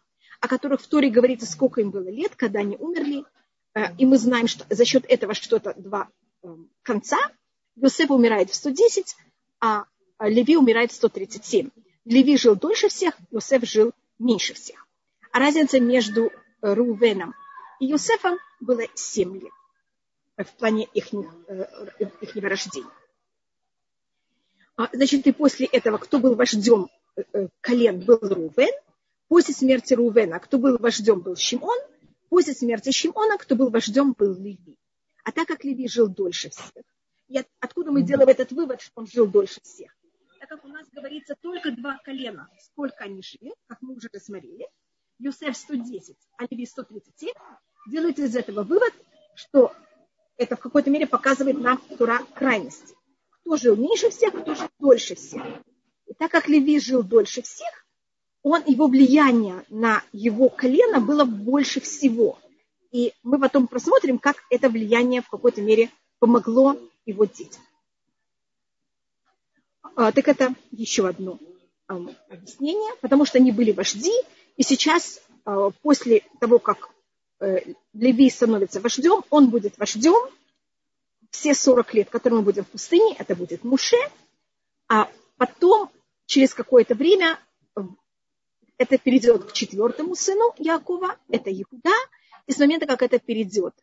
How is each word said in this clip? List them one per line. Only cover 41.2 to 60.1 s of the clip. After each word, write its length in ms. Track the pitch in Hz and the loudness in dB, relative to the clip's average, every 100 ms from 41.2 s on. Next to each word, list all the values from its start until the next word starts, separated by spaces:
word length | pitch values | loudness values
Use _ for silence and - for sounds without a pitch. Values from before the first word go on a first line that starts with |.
| - 285 | -16 -16
только 300 | 339 349 320 | -12 -10 -8
два 280 | 233 277 269 | -8 -10 -12
колена, 440 | - 269 240 185 - _ | -14 -14 -14 -16 -20 _
сколько 440 | _ - 277 - | _ -12 -12 -12
они 180 | 202 196 | -18 -18
жили, 320 | 185 - 254 466 - | -20 -20 -20 -20 -20
как 140 | 233 | -20
мы 140 | 262 254 | -20 -18
уже 140 | 220 | -20
рассмотрели, 560 | 196 - 190 160 196 - _ _ _ _ - | -20 -18 -18 -18 -20 -20 _ _ _ _ -14
Йосеф 380 | 269 - 302 - | -12 -10 -12 -12
сто 180 | - 269 | -10 -10
десять, 420 | 233 190 - _ _ - | -10 -16 -18 _ _ -16
а 80 | 247 | -14
Леви 160 | 240 240 | -12 -14
сто 180 | - | -16
тридцать 360 | - 214 - _ | -18 -20 -20 _
семь, 140 | 330 - - 254 _ _ 214 | -16 -16 -20 _ _ _ -10
делается 360 | 302 339 294 | -4 -4 -2
из 120 | 269 240 | -4 -4
этого 280 | - 202 | -6 -8
вывод, 300 | 202 370 480 - _ _ _ - | -2 0 0 -4 _ _ _ -20
что 380 | - 277 - - _ _ _ _ _ - | -2 2 2 -2 _ _ _ _ _ -8
это 180 | 240 240 | -8 -8
в 40 | |
какой-то 300 | 247 294 277 | -2 0 0
мере 160 | 294 302 | -2 -2
показывает 540 | - 269 269 277 277 | -2 0 0 -2 -2
нам 180 | 240 254 - - | -4 -4 -6 -4
Тора 280 | 233 240 - | -2 -2 -6
крайности. 600 | - 262 220 127 - - _ _ _ _ _ | -6 -2 -2 -6 -16 -20 _ _ _ _ _
Кто 160 | 339 302 | -6 0
жил 180 | 240 208 | 2 2
меньше 340 | 285 440 466 | 0 0 -2
всех, 240 | - 440 | 0 -2
кто 220 | 330 320 294 | -2 -8 -10
жил 140 | 320 _ | -12 _
дольше 360 | 277 233 - 180 | 4 4 2 -14
всех. 280 | - - 233 - _ _ _ _ - | -16 -16 -14 -18 _ _ _ _ -20
И 60 | |
так 180 | - 320 | -8 -2
как 160 | 330 - | -2 2
Леви 320 | 302 277 294 | 2 2 0
жил 240 | 240 254 | 0 -2
дольше 380 | 190 226 208 247 | 2 2 2 -4
всех, 440 | - - 640 - _ _ _ _ _ _ | -14 -14 -14 -14 _ _ _ _ _ _
он, 220 | 285 330 302 | -2 0 2
его 220 | 247 294 | 2 4
влияние 800 | 262 262 294 277 240 202 180 - | 6 6 6 4 2 0 -6 -12
на 320 | 214 226 214 - | -4 -2 -2 -4